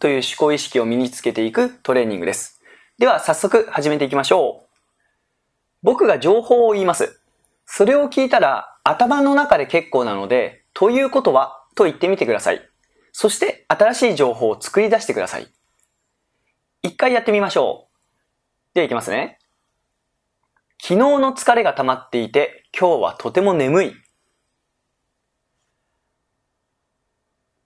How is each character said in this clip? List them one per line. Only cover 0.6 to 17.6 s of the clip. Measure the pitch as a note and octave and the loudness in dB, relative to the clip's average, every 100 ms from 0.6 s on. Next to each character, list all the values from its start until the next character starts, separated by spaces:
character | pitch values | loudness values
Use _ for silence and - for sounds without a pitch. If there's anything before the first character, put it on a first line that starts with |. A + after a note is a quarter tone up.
| - B2+ | -2 -4
を | |
身 | A2+ A#2+ | -2 -2
に | B2+ | -4
つ | - | -4
け | B2 | -6
て | A2+ | -4
い | A2 | -2
く | A2+ B3 B3 | -2 -4 -4
ト | - | -2
レ | B2+ | 0
ー | |
ニ | A2+ G2 | -2 -4
ン | |
グ | E2+ | -6
で | |
す。 | F#2+ - - _ - _ - | -6 -10 -18 _ -20 _ -2
で | B3 | 0
は、 | G#3 | 2
早 | - | 0
速 | - F#3+ A#3 A3 | -2 0 0 0
始 | - D3 | -2 -2
め | D3+ | -2
て | |
い | C#3 | -2
き | C#3 | -2
ま | |
し | C3+ | -2
ょ | F#3 C3 - | 0 -2 -4
う。 | _ _ _ _ _ _ _ _ _ _ _ _ | _ _ _ _ _ _ _ _ _ _ _ _
僕 | F#3 C4 C#4+ | -2 2 2
が | D3 | 2
情 | C3+ A3 | 2 0
報 | A3+ A#3+ A#3 | 2 2 2
を | |
言 | G#3 | 2
い | |
ま | F#3 | 0
す。 | E3 - - _ _ _ _ | -2 -4 -8 _ _ _ _
そ | - - | -10 0
れ | G3+ C#4+ | 2 4
を | C#4+ | 0
聞 | C4 | 0
い | C4 | 2
た | B3+ | 2
ら、 | D3+ A#2 - _ | 2 0 -6 _
頭 | - D#3 A#3+ C#4+ | -4 0 2 2
の | C#4 | 2
中 | C#4 C#4+ E3 | 2 2 0
で | C3+ | 0
結 | E3 D#3+ | -2 0
構 | C3+ | -2
な | A#2+ | -2
の | G2 G2 | -4 0
で、 | B2 G#2 - _ | 0 0 -6 _
「と | - G3 | 0 2
い | B3 | 2
う | C4+ | 0
こ | C#4 | 0
と | A3 | 2
は」 | C3 C3+ - _ - | 2 0 -4 _ 0
と | |
言 | F#3 | 2
っ | D3+ | 2
て | F3 | -2
み | F#3+ | 0
て | A#2+ | 0
く | |
だ | G#2+ | 0
さ | - | -2
い。 | F2 - _ _ _ _ | -4 -6 _ _ _ _
そ | - G#3+ | -4 -2
し | - | 0
て、 | G4 - - | -4 -4 -4
新 | D#3 G#3+ | 2 2
し | B3 B3 | 2 0
い | |
情 | D3+ C3 | 2 0
報 | A#2 A2+ | 0 -2
を | G#2 | -2
作 | - G3 | -4 0
り | G#3+ | 2
出 | A3 | 0
し | - | -2
て | |
く | G#2+ | -4
だ | F#2 | -6
さ | - | -8
い。 | - _ _ _ _ _ _ _ _ _ _ _ _ _ | -14 _ _ _ _ _ _ _ _ _ _ _ _ _
一 | F3+ - | -12 -2
回 | C4 | 0
や | A#3+ | 0
っ | |
て | A#3 | 0
み | G#3 | 0
ま | G3 | 0
し | |
ょ | D#3+ | 0